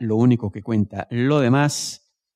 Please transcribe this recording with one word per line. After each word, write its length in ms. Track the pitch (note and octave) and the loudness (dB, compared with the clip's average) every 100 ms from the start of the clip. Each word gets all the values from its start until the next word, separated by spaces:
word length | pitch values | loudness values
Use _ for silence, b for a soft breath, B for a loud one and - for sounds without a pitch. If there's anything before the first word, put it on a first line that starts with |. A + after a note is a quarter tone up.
lo 160 | A2+ A2 | -2 2
único 340 | B2 A#2 G2+ | 4 2 0
que 100 | G#2 | -10
cuenta. 480 | G#2+ A2 G2 G2 - | -4 -2 -2 -6 -6
Lo 300 | A#2+ C3 D3+ | -2 0 2
demás 640 | B2 C3+ D3 - - - _ _ _ | 2 2 2 -2 -8 -12 _ _ _